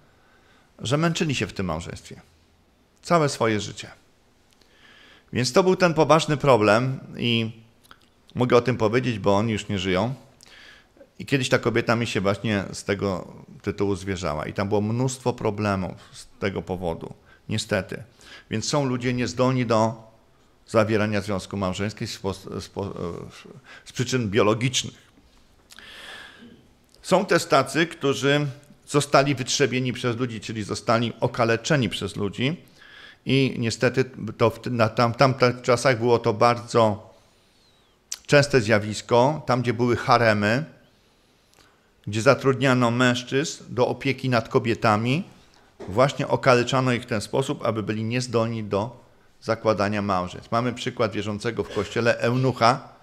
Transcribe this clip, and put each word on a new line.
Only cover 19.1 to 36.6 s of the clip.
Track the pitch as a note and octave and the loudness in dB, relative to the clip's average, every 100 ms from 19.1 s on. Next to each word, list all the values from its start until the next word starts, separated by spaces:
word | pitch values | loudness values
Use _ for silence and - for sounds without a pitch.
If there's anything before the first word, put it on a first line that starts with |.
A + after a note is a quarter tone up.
niezdolni | B2 A2+ A2 B2+ C3 A#2 | -4 -4 0 0 0 2
do | A2+ A2+ C3 - _ _ _ _ _ - | 2 2 -2 -14 _ _ _ _ _ -2
zawierania | A2 G#2+ A2 G#2+ G#2 | 0 2 2 0 -2
związku | F#2+ F#2+ - G2+ | -2 -6 -6 -4
małżeńskiego | F#2+ F2+ G#2 - A#2 | -4 -4 -6 -6 -10
z | - | -8
po-, | F#2+ F#2 - G#2 | -6 -6 -8 -12
z | - | -10
po-, | F#2 G2 - F2 F2 E2+ - - - - - - | -8 -8 -8 -10 -10 -14 -18 -20 -20 -20 -20 -12
z | |
przyczyn | - B2+ B2+ A2 | -8 -4 -2 0
biologicznych. | G#2 G#2 A2 C3 - - - _ _ _ _ _ _ _ - - - - - - - - - _ _ _ _ | 2 4 2 0 -2 -6 -10 _ _ _ _ _ _ _ -20 -20 -20 -18 -18 -20 -20 -20 -20 _ _ _ _
Są | - F3+ G3 | 0 0 2
też | E3+ - | 0 4
tacy, | C#3+ C3 D3 E3 | 2 2 0 -2
którzy | - C#3 A2+ C3+ D3 D3 B2+ - - - | -2 -2 0 2 2 0 -6 -18 -20 -2
zostali | C#3+ - D3 C#3+ C3 | 0 4 4 4 0
wytrzebieni | B2+ - C3 B2 B2+ | -2 0 0 0 -2
przez | A2+ B2+ A#2 | -2 -2 -2
ludzi, | B2 A2 | -4 -6
czyli | - A2 | -8 -8
zostali | F#2 G#2 - A#2 A#2+ - | -6 -6 0 0 0 -2
okaleczeni | B2 - A#2 A2+ - D3+ G#2+ | -2 0 0 0 0 0 0
przez | - G2 G#2+ | -4 -8 -6
ludzi. | G2+ - B2+ F3+ - - - - - - - | -6 -2 -4 -4 -12 -20 -20 -20 -20 -10 0
I | C3 C3 - | 2 2 0
niestety | A#2 - B2 B2+ B2+ - G#2+ A2 | -4 0 0 0 -2 -4 -8 0
to | A#2 | 0
w | A2+ | 0
ty-, | B2 | -4
na | A#2+ A2 | 0 0
tam-, | A2 A#2 | 2 0
tamtych | A#2 C3+ B2+ B2 B2 | 4 2 4 2 2
czasach | - A#2+ C#3+ A2+ | 0 2 2 2
było | A#2+ A#2 | 4 2
to | A#2 | 2
bardzo | G#2+ A#2+ A2+ | 2 4 2